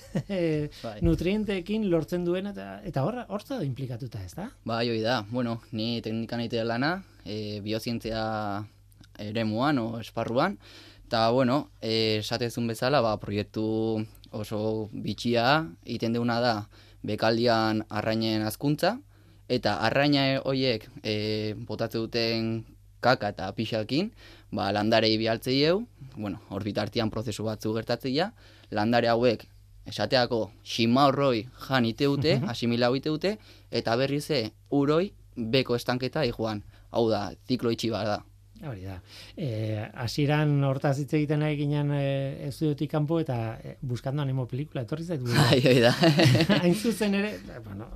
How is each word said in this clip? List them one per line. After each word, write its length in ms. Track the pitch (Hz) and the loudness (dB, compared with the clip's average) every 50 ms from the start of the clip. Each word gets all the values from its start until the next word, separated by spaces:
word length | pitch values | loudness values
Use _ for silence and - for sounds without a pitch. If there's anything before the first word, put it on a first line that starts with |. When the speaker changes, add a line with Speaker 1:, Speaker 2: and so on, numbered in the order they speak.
| - - | -6 -6
Speaker 1:
<laughs> 200 | - 175 - - | -6 -4 -4 -4
eh, 400 | 202 185 170 165 156 151 151 147 - - | -2 0 0 0 0 0 -2 -4 -8 -10
Speaker 2:
Bai. 200 | - 113 107 - | -10 -10 -4 0
Speaker 1:
nutrienteekin 880 | 170 165 160 - 160 180 202 214 214 214 196 185 170 190 208 220 214 196 | 2 2 4 2 2 0 0 0 0 -2 -4 -4 -4 -2 -2 -2 0 2
lortzen 340 | 170 165 147 - 180 180 175 | 2 0 0 0 -2 -2 0
duen, 240 | 170 175 185 190 | 0 -2 -2 -4
eta, 320 | 202 196 196 196 196 190 202 208 | -6 -10 -10 -12 -12 -12 -12 -10
eta 200 | 190 - 139 135 | -6 -2 0 0
hor, 140 | 190 214 247 226 | 0 -2 -4 -8
hortza 320 | - 190 208 - - 277 240 | -8 -8 -8 -8 -6 -6 -4
da 60 | 156 | -4
implikatuta, 580 | 139 120 127 135 120 123 110 139 117 - 107 92 | -4 -4 -6 -8 -8 -8 -8 -10 -10 -10 -10 -10
ez 100 | 90 - | -10 -10
da? 160 | - 190 262 - - | -10 -12 -12 -12 -10
Speaker 2:
Bai, 240 | - 113 113 113 123 120 | -6 -4 -2 -2 0 0
hoi 120 | 113 110 | 0 0
da. 200 | 110 113 127 117 104 | 0 0 0 0 -2
Bueno, 340 | 101 120 127 120 117 117 117 - - | -4 -4 -4 -2 -2 -4 -6 -8 -8
ni 300 | 117 110 110 117 117 117 | -6 -4 -4 -4 -4 -4
teknikan 380 | 110 110 110 113 113 110 120 120 | -4 -4 -4 -4 -4 -4 -4 -4
eite 240 | 117 110 120 113 113 | -4 -2 -2 -2 -2
lana, 400 | 117 117 120 135 156 180 196 185 - - - | -2 -2 0 0 -2 -2 -4 -8 -14 -20 -16
eh, 380 | - 95 104 107 107 104 107 104 | -12 -10 -8 -8 -8 -8 -8 -8
biozientzia 600 | 98 107 107 113 - 123 117 113 - 110 113 110 110 110 110 107 107 104 98 101 104 101 - - - - - - - - - | -4 -4 -4 -4 -4 -4 -6 -4 -4 -4 -4 -2 -2 -2 -2 -2 -4 -4 -4 -6 -8 -10 -14 -20 -20 -20 -20 -20 -20 -20 -14
eremuan 680 | - 104 104 107 117 113 107 107 117 131 151 147 123 | -12 -8 -6 -4 -2 -2 0 0 0 2 2 2 0
o 200 | 113 113 113 117 | 0 -4 -6 -8
esparruan, 580 | 117 - - 117 113 113 113 131 160 196 202 - - - - - - - - - | -10 -8 -6 -4 -4 0 0 2 0 0 -2 -6 -12 -20 -20 -20 -20 -20 -20 -20
eta, 280 | - - - 113 113 113 | -8 -2 0 2 4 4
bueno, 380 | 120 131 131 120 131 151 - - - | 4 4 4 2 2 0 -2 -6 -10
eh, 400 | - - 113 110 113 110 110 110 107 | -8 -4 -2 0 2 2 2 0 0
esatezun 480 | 104 - 120 113 120 117 - 120 117 | -2 -2 -4 -2 -2 -4 -2 -2 -4
bezala, 340 | 117 113 - 127 127 - 135 | -4 -2 -2 0 2 2 4
ba, 160 | 117 110 107 | 4 2 0
proiektu 880 | 101 - 107 101 104 101 - - 110 110 110 110 110 110 113 110 110 107 107 - - - - | -2 -4 -2 -2 -2 -2 -2 -2 -2 0 0 0 0 0 0 0 -2 -4 -6 -10 -18 -18 -12
oso 320 | - 110 104 - 113 104 107 110 110 110 107 104 | -10 -10 -8 -6 -4 -2 -2 -2 -2 -4 -4 -8
bitxia 760 | - - - 107 104 - - 120 117 117 117 127 147 160 160 165 - - | -10 -8 -6 -6 -6 -4 -2 0 2 4 4 4 4 4 2 -2 -10 -14
egiten 320 | - - 117 113 117 113 117 | -10 -10 -6 -4 -2 -2 0
deuna 260 | 120 120 120 117 117 | 0 0 0 0 2
da 160 | 123 123 113 104 104 - - - - - - - | 2 2 0 0 -4 -8 -14 -20 -20 -20 -16 -10
bekaldian 840 | - - 107 107 113 113 117 113 120 120 113 113 110 110 110 110 107 | -6 -6 -2 0 2 2 2 4 4 4 4 4 2 2 0 -2 -2
arrainen 560 | - 107 107 107 113 110 113 113 110 110 107 107 | -4 -4 -4 -2 0 0 0 0 0 0 0 -2
hazkuntza, 540 | 110 - - - 143 151 - 165 185 240 269 - - - - - - - - - | -2 -4 -2 -2 -2 0 2 0 0 0 -2 -8 -18 -20 -20 -20 -20 -20 -14 -4
eta 320 | - 127 120 - 107 104 - | -2 -2 0 0 0 0 0
arraina 600 | 107 113 - 135 143 147 143 139 139 135 135 135 | 0 0 2 2 4 4 4 4 4 2 0 0
horiek, 460 | - 135 139 131 131 131 117 107 - - - - | 0 -2 -2 0 0 0 0 -2 -4 -10 -16 -8
eh, 520 | - 110 107 107 104 107 107 107 107 107 104 | -4 -4 -2 -2 -2 -2 -2 -2 -2 -4 -6
botatzen 460 | 101 120 - 107 104 120 113 - 113 | -8 -8 -8 -6 -4 -4 -4 -2 -4
duten 640 | 113 113 120 117 113 113 113 113 113 113 113 113 113 - - - - - - - | -4 -2 -2 0 0 0 0 0 0 -2 -2 -4 -6 -10 -18 -20 -20 -20 -8 0
kaka 300 | - 120 131 - 104 104 | 2 2 4 4 0 -4
eta 220 | - - 87 95 98 | -4 -6 -8 -6 -4
pixakin, 560 | - 113 - 117 110 110 110 127 156 202 226 - - - - - - - | -4 -4 -2 -2 -4 -2 -2 -2 -2 -2 -4 -6 -14 -20 -20 -20 -20 -14
ba, 240 | - - 113 113 98 104 | -8 -4 -2 0 0 0
landarei 400 | 104 107 110 117 113 110 110 110 | 2 2 4 4 6 6 4 2
bialtzei 420 | 110 113 110 117 113 - 127 131 135 143 | 2 0 0 -2 -2 -2 -2 0 2 2
eu, 200 | 156 180 208 240 - - - 139 131 - | 2 2 0 -2 -8 -14 -18 -20 -16 -10
bueno, 240 | 101 107 98 90 - - - | -8 -6 -6 -8 -8 -10 -8
hor 140 | 95 98 101 | -8 -6 -4
bitartian 480 | 104 98 110 104 104 - 113 113 107 | -4 -4 -4 -4 -4 -2 -2 -2 -2
prozesu 340 | - 110 107 110 104 - 104 | -2 -4 -6 -6 -6 -6 -6
batzu 280 | 110 107 - - 110 110 | -6 -6 -4 -4 -4 -4
gertatzeia, 560 | 113 110 - 120 120 - 131 127 147 180 220 - - - - - - - - | -2 -4 -4 -4 -4 -4 -2 -2 -2 -2 -2 -6 -12 -20 -20 -20 -20 -12 -6
landare 360 | 107 107 104 117 120 120 117 | -2 0 2 4 4 4 4
hauek, 380 | 113 117 117 123 123 107 107 - - - - - - - - - | 4 4 4 4 4 2 0 -4 -12 -20 -20 -20 -20 -20 -18 -14
esateako, 640 | - - - 101 - 135 127 120 117 123 113 104 101 - - - | -10 -4 -4 0 2 4 2 4 2 2 0 -2 -4 -8 -14 -12
xima 420 | - - - 117 113 120 135 147 | -4 0 2 4 4 6 6 6
horroi 400 | 139 151 139 143 135 120 110 107 127 - - - | 6 6 4 4 2 2 2 -2 -6 -10 -14 -4
jan 180 | - 135 131 117 | 0 2 2 2
iteute, 540 | 113 110 - 143 139 143 143 135 156 180 131 | 2 0 0 0 2 2 2 2 2 2 2
Speaker 1:
Mhm. 100 | 147 202 | 0 -2
Speaker 2:
asimilau 460 | 117 - 120 117 117 120 123 120 131 | -4 -2 -2 0 2 2 2 2 2
iteute, 420 | 135 - 156 156 156 - 190 220 - - - - - - - | 0 -2 -4 -2 -2 -2 -2 -2 -4 -10 -20 -20 -20 -10 -6
eta 260 | - 120 - - 117 | -4 -2 0 0 2
berriz 300 | 123 135 139 139 147 143 | 2 2 0 0 -2 -2
ze, 260 | - 156 127 110 110 - - - - | -2 -2 -2 -2 -4 -6 -14 -6 -2
uroi, 420 | 143 143 143 139 151 165 185 202 - - - - - | 0 2 4 4 2 2 0 -2 -6 -12 -20 -14 -10
beko 400 | 123 113 113 120 131 123 - 120 | -8 -2 0 2 2 2 2 0
estanketa 500 | 120 - - 123 123 131 123 - 143 123 | -2 0 -2 -2 -2 -2 -4 -2 -2 -2
ijoan. 380 | 120 117 - 110 110 107 104 - - - - - - | -2 -2 -2 -4 -4 -4 -6 -8 -12 -20 -20 -14 -4
Hau 200 | - 117 120 110 | 0 2 2 2
da, 220 | 107 101 101 85 - - - | 2 0 -2 -6 -10 -10 -4
ziklo 220 | - 127 117 123 117 | -2 -2 0 0 0
itxi 200 | 113 - - 110 | 0 0 -2 -2
bat 140 | 107 98 107 | -2 -2 -2
da. 160 | 107 104 92 - - - - - - - - 175 | -2 -2 -4 -6 -12 -20 -20 -20 -20 -20 -14 -12
Speaker 1:
Hori 200 | 147 117 92 92 | -12 -12 -10 -12
da. 160 | 95 95 90 - - - - - - - | -12 -12 -14 -16 -18 -20 -20 -20 -16 -10
Eh, 480 | - 170 127 110 107 110 107 107 104 107 - - | -6 -4 -4 -2 -2 -2 -2 -2 -4 -6 -8 -8
hasieran 720 | - 123 110 - - 147 135 151 151 151 147 143 143 139 | -8 -6 -4 -2 0 2 2 2 2 4 4 4 4 2
hortaz 340 | 135 135 139 - 147 135 143 | 2 0 0 0 0 0 0
hitz 140 | 147 - 160 | -2 0 0
egiten 300 | 151 151 139 156 147 151 | 0 2 2 0 0 0
ari 140 | 151 151 | 0 -2
ginen, 340 | 143 147 143 147 147 143 143 | -2 -2 0 0 0 0 0
eh, 560 | 147 143 139 139 139 135 135 135 - - 151 | 0 0 0 0 0 -2 -2 -4 -6 -8 -8
estudiotik 420 | 143 - - 160 151 143 - 156 143 | -8 -4 -2 -2 -2 0 -2 -2 -2
kanpo, 300 | - 151 151 147 170 165 | 0 0 0 2 0 0
eta, 400 | 156 151 123 117 113 110 113 - | 0 0 -2 -2 -2 -4 -6 -8
eh, 140 | - 135 139 - | -12 -14 -12 -8
Buscando 420 | - 123 120 113 - 135 135 151 143 | -6 -6 -6 -4 -4 -4 -4 -2 -2
Nemo 220 | 135 131 135 123 | -2 -2 -2 -4
pelikula 340 | 110 127 127 151 - - 143 120 | -4 -4 -6 -6 -6 -6 -8 -6
etorri 200 | - 156 156 165 | -6 -6 -6 -4
zait 160 | 175 175 135 | -4 -4 -4
burura. 240 | 127 120 120 - 147 123 | -2 2 4 6 6 6
Speaker 2:
Bai, 100 | 143 131 | 6 6
hoi 200 | 127 139 127 131 | 8 8 8 8
da. 100 | 117 120 | 8 8
Speaker 1:
<laughs> 720 | - - 170 165 143 170 165 - - 156 160 175 202 - 180 | 6 6 6 6 8 8 8 8 8 6 6 4 4 4 4
Hain 100 | 175 175 | 4 4
zuzen 400 | 214 - 240 214 - 214 202 196 | 4 2 0 0 0 0 0 2
ere, 240 | 196 202 214 208 - - 190 160 123 113 | 0 0 -2 -6 -8 -12 -14 -14 -14 -12
bueno, 240 | 104 101 98 113 - - | -12 -12 -12 -12 -12 -12